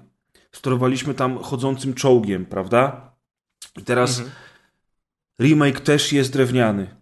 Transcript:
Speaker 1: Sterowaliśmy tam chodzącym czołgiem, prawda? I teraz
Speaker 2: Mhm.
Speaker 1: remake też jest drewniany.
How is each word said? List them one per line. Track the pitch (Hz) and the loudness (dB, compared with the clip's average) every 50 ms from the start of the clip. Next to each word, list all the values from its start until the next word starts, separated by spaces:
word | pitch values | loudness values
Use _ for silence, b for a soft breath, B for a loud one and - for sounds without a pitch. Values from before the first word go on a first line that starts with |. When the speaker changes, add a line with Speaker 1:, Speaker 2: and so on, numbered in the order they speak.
| - _ _ _ _ b b b b b | -16 _ _ _ _ b b b b b
Speaker 1:
Sterowaliśmy | - - - 135 127 123 127 127 131 127 - 147 127 | -20 -8 -4 -2 -2 0 0 0 0 -2 -4 -6 -4
tam | - 131 127 127 104 | -4 -4 -4 -4 -6
chodzącym | - - 143 120 131 135 135 127 131 135 123 | -8 -8 -6 -4 -4 -4 -4 -4 -6 -6 -4
czołgiem, | - - 135 127 120 107 101 98 90 92 | 0 4 4 4 4 4 0 -4 -4 -6
prawda? | - - 95 92 98 113 120 131 139 - - - - _ _ _ _ _ _ _ _ _ _ - - _ - | -6 -6 -8 -4 0 2 2 2 0 -2 -8 -16 -20 _ _ _ _ _ _ _ _ _ _ -20 -20 _ -12
I | |
teraz | 98 - 123 123 123 120 123 123 | -6 -2 0 0 0 0 -2 -4
Speaker 2:
Mhm. | 117 131 B B B B B B B B B _ _ _ _ _ _ _ _ _ _ _ _ - | -8 -10 B B B B B B B B B _ _ _ _ _ _ _ _ _ _ _ _ 0
Speaker 1:
remake | 117 147 156 151 147 139 - - | 2 4 4 4 4 2 0 0
też | - 156 147 147 - - | 0 0 2 2 2 0
jest | 147 143 131 123 | 0 0 0 0
drewniany. | 127 135 131 120 127 127 117 110 101 98 95 90 - _ | 0 0 0 2 2 2 2 2 0 -2 -4 -8 -12 _